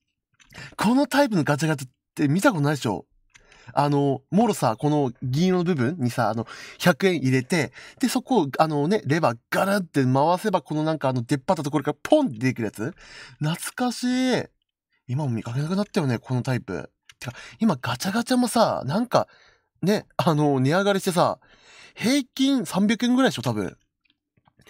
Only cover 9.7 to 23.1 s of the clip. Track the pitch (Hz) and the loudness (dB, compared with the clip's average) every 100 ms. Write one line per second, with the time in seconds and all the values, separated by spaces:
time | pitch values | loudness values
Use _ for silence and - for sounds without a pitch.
9.7 | 202 170 147 127 135 151 175 214 185 - | 0 0 0 2 2 2 0 0 -2 -2
10.7 | 151 156 160 135 127 117 143 - - 143 | -2 -2 -2 -2 -2 -2 -2 0 -2 -2
11.7 | 147 143 147 - 302 269 110 127 123 104 | -2 -2 -6 2 2 2 -2 -4 -2 -4
12.7 | - 120 - - - - - 151 170 - | -4 -8 -8 -18 -20 -20 -6 -4 -4 -8
13.7 | - 247 233 247 254 254 196 - _ _ | -4 -4 -2 -2 0 2 0 -2 _ _
14.7 | _ _ _ - 127 147 113 117 123 151 | _ _ _ -8 -4 -2 -4 -4 -6 -4
15.7 | 190 208 - 143 117 - 123 120 120 - | -4 -2 -2 0 -2 -2 -4 -2 -4 -4
16.7 | 85 - _ - _ - - - - 226 | -8 -10 _ -20 _ -14 -14 -18 -2 -2
17.7 | 143 - 123 190 214 233 254 247 240 180 | 0 -4 -6 -4 -4 0 0 2 2 2
18.7 | 92 123 185 240 135 - _ _ _ _ | 0 -2 -2 0 0 0 _ _ _ _
19.7 | _ 170 202 - - - 151 147 135 131 | _ -2 0 -2 -2 0 2 2 2 2
20.7 | 175 202 190 190 170 131 - _ _ _ | 2 2 0 0 2 2 0 _ _ _
21.7 | - - - 196 285 247 - 269 269 196 | -20 -20 -4 0 0 -2 -2 0 0 -2
22.7 | 185 208 226 240 | 0 0 2 2